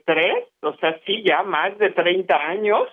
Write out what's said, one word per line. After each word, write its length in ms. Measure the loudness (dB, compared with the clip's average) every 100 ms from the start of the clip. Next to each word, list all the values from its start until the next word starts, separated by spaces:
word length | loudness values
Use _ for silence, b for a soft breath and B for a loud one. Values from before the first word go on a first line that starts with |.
tres, 400 | 0 2 2 0 -6 _
o 140 | -8 -2
sea, 240 | -2 -4 -4
sí, 160 | -2 0
ya 160 | 0
más 360 | 0 -2 -2 0
de 100 | 0
treinta 480 | 2 2 0 2 0
años. 460 | 0 -2 0 0 0